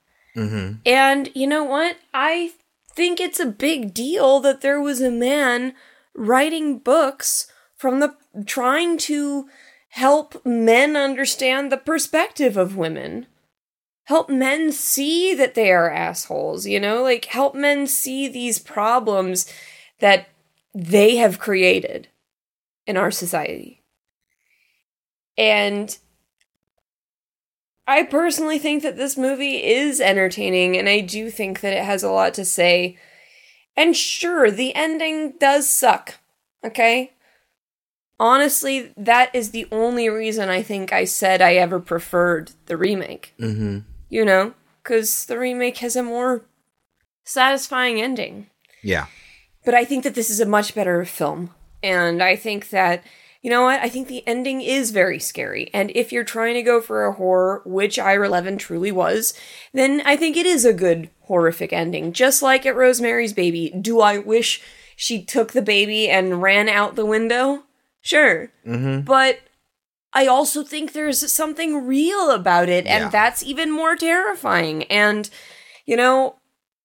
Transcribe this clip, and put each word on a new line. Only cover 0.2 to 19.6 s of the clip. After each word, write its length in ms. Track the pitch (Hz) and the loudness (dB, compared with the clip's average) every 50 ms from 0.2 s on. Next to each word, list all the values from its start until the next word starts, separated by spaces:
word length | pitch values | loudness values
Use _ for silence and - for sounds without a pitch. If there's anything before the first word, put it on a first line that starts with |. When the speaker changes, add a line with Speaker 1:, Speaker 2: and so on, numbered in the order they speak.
| _ _ - | _ _ -8
Speaker 1:
Mm-hmm. 440 | 113 107 107 110 104 92 95 107 110 - | -6 -4 -4 -4 -4 -4 -6 -8 -4 0
Speaker 2:
And 440 | 240 254 269 269 277 277 285 262 - - | 2 4 4 4 4 2 0 -2 -6 -4
you 120 | 262 269 | -4 -2
know 160 | 277 294 311 294 | 0 0 -2 -2
what? 340 | 269 277 294 330 349 339 - _ _ - | -2 -2 -2 -2 -2 -4 -8 _ _ -4
I 380 | 262 277 311 330 349 339 330 - _ _ _ _ _ _ _ - | -2 0 0 0 -2 -4 -6 -10 _ _ _ _ _ _ _ -4
think 260 | - 349 349 349 349 | -2 -2 0 0 -2
it's 200 | 359 349 - - | -4 -6 -4 -4
a 60 | 330 | -6
big 480 | 240 208 - 262 302 330 269 220 196 180 | -6 -4 -2 -2 -2 -2 -2 -6 -10 -8
deal 460 | - 240 285 349 339 277 262 277 277 | -8 -6 -4 -2 2 4 4 4 4
that 200 | 262 277 269 277 | 4 2 0 0
there 200 | - 277 285 294 | 0 -2 0 0
was 200 | 285 285 277 240 | -2 -4 -2 0
a 100 | 262 247 | -2 0
man 640 | 240 233 240 262 285 294 277 247 240 247 247 262 254 _ _ _ _ _ _ _ _ | 0 0 0 0 2 2 2 0 0 0 -4 -6 -8 _ _ _ _ _ _ _ _
writing 640 | - 220 208 247 269 294 311 330 320 311 294 262 - | -6 -2 2 2 2 2 0 -2 -4 -4 -4 -4 -4
books 680 | - 240 285 330 294 269 269 - - - - - - _ _ _ _ _ _ | 0 2 2 2 2 0 -2 -6 -6 -4 -4 -4 -6 _ _ _ _ _ _
from 240 | - - 254 254 277 | -4 -4 -2 0 0
the, 160 | 294 294 285 _ _ _ - 208 202 | 0 -2 -2 _ _ _ -14 -14 -10
trying 520 | - - 269 247 254 277 320 349 339 339 | -8 -6 -2 0 0 0 0 0 0 -2
to 500 | 302 - - 302 294 285 285 285 277 277 - _ - - - _ _ _ _ | -2 -4 -4 -4 -4 -4 -4 -4 -6 -8 -10 _ -20 -20 -20 _ _ _ _
help 560 | - 240 254 277 285 302 294 - - - - | -6 0 4 4 4 4 2 -4 -16 -8 -4
men 500 | 247 233 233 226 226 233 247 285 294 302 | -2 0 2 4 6 6 6 4 4 2
understand 760 | 285 277 277 269 254 277 - - - 262 254 262 277 277 269 | 0 0 -2 -2 -2 -2 -2 -2 0 0 0 0 0 0 -2
the 60 | 269 | -4
perspective 800 | 262 - 294 320 285 - - - 240 233 440 - - 285 240 202 | -4 -2 -2 -2 -2 -2 0 0 0 0 0 -2 0 0 0 2
of 180 | 196 185 190 196 | 2 -2 -2 -2
women. 520 | 190 165 160 156 139 135 151 175 233 254 _ _ _ _ _ _ _ _ _ _ _ _ _ _ _ _ | -4 -4 -4 -6 -8 -10 -10 -10 -12 -12 _ _ _ _ _ _ _ _ _ _ _ _ _ _ _ _
Help 240 | - 285 320 - - | 0 0 0 2 0
men 420 | 277 254 262 262 285 311 320 311 | 0 0 2 0 0 0 0 -2
see 600 | - - - - - 262 285 302 330 339 359 381 349 | -2 -4 -4 -4 -2 -2 -2 -2 0 0 0 0 2
that 180 | 254 262 - - | 2 0 0 2
they 180 | 226 220 190 | 2 4 4
are 200 | 180 175 165 165 | 4 4 4 2
assholes, 720 | 151 165 165 165 170 - - - 165 147 151 156 156 - 202 | 0 -2 -4 -4 -6 -8 -10 -8 -6 -6 -4 -6 -6 -8 -6
you 140 | 196 202 202 | -4 -4 -2
know? 240 | 202 208 220 240 262 | 0 0 -2 0 0
Like, 220 | 262 240 240 - | 0 0 0 -2
help 280 | - - 247 277 277 269 | -8 -2 0 0 0 0
men 340 | 277 285 285 285 285 285 | 0 0 0 2 0 0
see 400 | 277 - - - 254 262 269 277 | -2 -4 -4 -4 -4 -6 -6 -6
these 300 | 254 262 247 247 240 220 | -6 -6 -6 -4 -4 -4
problems 920 | - - - 302 208 208 220 240 254 220 226 202 190 185 185 185 185 - - - - | -6 -8 -8 -4 -2 0 2 2 0 0 0 -2 0 -2 -2 -4 -4 -6 -8 -12 -20